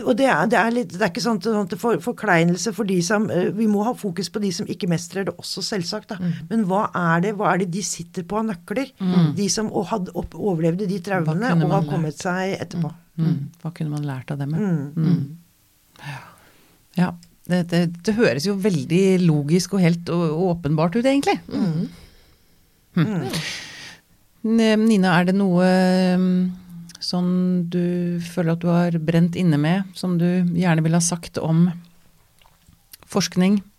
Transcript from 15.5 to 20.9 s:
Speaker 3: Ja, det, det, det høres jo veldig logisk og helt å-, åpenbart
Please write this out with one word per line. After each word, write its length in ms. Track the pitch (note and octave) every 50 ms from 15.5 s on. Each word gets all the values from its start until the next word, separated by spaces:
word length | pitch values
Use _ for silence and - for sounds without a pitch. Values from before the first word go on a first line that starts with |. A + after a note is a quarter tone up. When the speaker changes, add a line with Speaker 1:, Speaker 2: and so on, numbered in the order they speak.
| _ _ _ _ _ _ _ _ _ - - C#3+ C#3 C3 - - - _ _ _ _ _ _ _ _ _ _ _ -
Speaker 3:
Ja, 160 | F3 F3+ F#3 F3 - - _ _ _
det, 200 | - - F3 F3+ E3+
det, 160 | F3 E3+ E3+ F3 E3+ F3 - -
det 100 | A3+ G#3
høres 320 | A#3 A#3 D#3 A#2+ C#3+ D3+
jo 80 | G3+ G3+
veldig 480 | G3 F#3 G#3+ F3+ C#3+ B2+ - D#3+ F#3 G3 F#3+ F#3 F3+ F3+
logisk 480 | E3 D3+ D3 C#3 C#3+ E3+ F#3+ F3 - G3
og 80 | G3 F3+
helt 240 | E3 F3 E3+ E3+
å-, 240 | - E3+ F3 E3+ D#3 D3+ E3 F#3+ F3+ E3+
åpenbart 420 | E3+ F3 F#3 E3 D#3 D#3+ F3+